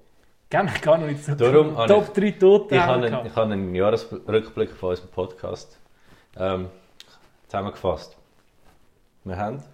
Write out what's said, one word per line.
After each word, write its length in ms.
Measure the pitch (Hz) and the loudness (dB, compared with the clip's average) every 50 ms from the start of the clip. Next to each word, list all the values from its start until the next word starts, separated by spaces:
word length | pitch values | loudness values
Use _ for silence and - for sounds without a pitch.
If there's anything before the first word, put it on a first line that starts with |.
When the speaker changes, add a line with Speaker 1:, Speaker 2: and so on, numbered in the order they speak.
| _ _ _ _ _ _ _ _ _ _ | _ _ _ _ _ _ _ _ _ _
Speaker 1:
Gerne, 220 | - 165 196 165 - - | -2 -2 -2 -2 -4 -2
gar 160 | - 151 156 165 | 2 2 2 2
noch 80 | 160 | 2
nicht 180 | 147 143 143 - | -2 -6 -8 -6
so 120 | - 143 | -6 -2
Speaker 2:
Darum 420 | 143 117 123 135 156 151 156 156 127 | 0 2 6 6 6 6 4 2 0
habe 100 | 117 - | 2 4
Speaker 1:
Top 200 | 202 208 202 208 | 4 4 4 2
Speaker 2:
ich, 60 | - | -2
Speaker 1:
drei 180 | 202 196 208 | -2 0 0
Tote 440 | - - 190 190 202 208 202 - - | 2 4 6 6 6 6 4 2 2
Speaker 2:
ich 60 | 143 | 2
habe 120 | 139 120 127 | 2 2 2
einen, 180 | 123 123 113 | 0 0 -2
Speaker 1:
gehabt. 160 | 110 107 101 - | -2 -4 -6 -4
Speaker 2:
ich 80 | - | -2
habe 180 | 113 110 107 104 | -2 -2 0 -2
einen 220 | 98 98 90 90 | -4 -4 -4 -2
Jahresrückblick 960 | 90 98 107 117 110 - - - - - - 104 110 110 - - - 110 - | 0 2 2 2 0 -4 -8 -14 -14 -6 -2 -2 -2 -2 -2 -4 -6 -6 -6
von 180 | - - - 90 | -6 -6 -6 -4
unserem 200 | 90 - - - | -4 -6 -8 -10
Podcast, 680 | - 92 92 92 - - - 92 90 - - - - - _ _ _ _ _ - - - _ _ - | -10 -8 -8 -8 -10 -12 -12 -10 -10 -12 -14 -18 -20 -20 _ _ _ _ _ -20 -20 -20 _ _ -10
ähm, 340 | - 92 95 95 92 90 92 - - _ _ _ - - - _ _ _ _ _ _ _ | -6 -4 -4 -2 -4 -6 -8 -14 -18 _ _ _ -20 -20 -20 _ _ _ _ _ _ _
zusammengefasst. 720 | _ - 101 98 104 - - - 95 82 - - - - - _ _ _ _ _ _ _ _ _ _ _ _ _ _ _ _ _ _ _ _ _ | _ -8 -8 -8 -8 -10 -6 -4 -4 -4 -4 -8 -16 -20 -20 _ _ _ _ _ _ _ _ _ _ _ _ _ _ _ _ _ _ _ _ _
Wir 140 | 95 90 90 | -12 -10 -8
haben 240 | 104 107 123 143 - - | -8 -8 -10 -12 -16 -18